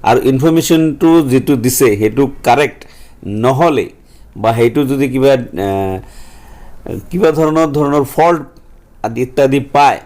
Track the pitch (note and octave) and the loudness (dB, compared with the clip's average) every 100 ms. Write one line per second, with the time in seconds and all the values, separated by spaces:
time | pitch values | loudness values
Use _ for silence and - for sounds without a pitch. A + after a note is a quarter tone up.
0 | - A#2+ C3 C3 D#3+ E3 - E3 D#3+ C#3+ | 2 2 2 2 2 2 2 2 0 0
1 | E3 E3 C#3+ C3 - C3+ A#2+ - C3 G#2 | 4 4 4 0 2 0 0 2 2 2
2 | G#2+ A#2 C#3 - - B2 C#3+ - - - | -2 0 -2 -2 0 2 0 -4 -20 -20
3 | - - - G#2+ A#2+ C3+ E3+ C3+ - - | -20 -18 -10 -2 -2 2 0 0 -4 -10
4 | _ - - - A2 A2+ A#2+ A#2 C3+ C#3 | _ -20 -20 -4 -2 2 0 0 -2 -2
5 | C#3 C3 C3+ C3 A#2+ - G2 G2 G2 F#2+ | -2 0 2 2 -2 -6 -4 -2 -4 -6
6 | - - - - - - - - - G2 | -12 -20 -20 -20 -20 -20 -20 -18 -12 -12
7 | - F3 F3 D#3 D#3 D#3 D#3+ C#3+ C#3+ D3 | -8 0 0 2 0 0 0 0 0 0
8 | C#3 - E3 E3+ C3+ - - - _ - | -2 0 0 0 -6 -20 -20 -20 _ -12
9 | A2 A#2 B2+ - C#3 C#3 - C#3+ C#3 A2 | -10 -6 -6 0 0 0 -2 2 2 0